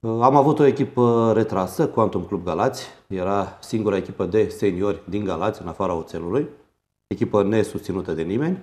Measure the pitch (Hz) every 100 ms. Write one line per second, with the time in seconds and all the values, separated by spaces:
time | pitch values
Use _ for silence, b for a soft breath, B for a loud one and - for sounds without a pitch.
0 | 117 113 123 143 139 147 143 - 135 -
1 | 120 117 113 110 107 98 92 - 160 -
2 | 107 92 87 101 90 82 120 - - -
3 | _ 95 90 101 92 - - 113 104 98
4 | 92 - 92 104 101 - 104 90 101 98
5 | - 101 101 82 95 104 87 80 95 85
6 | 80 85 85 113 151 - _ _ _ _
7 | _ 95 117 107 98 110 98 - - 92
8 | 90 80 80 107 156 185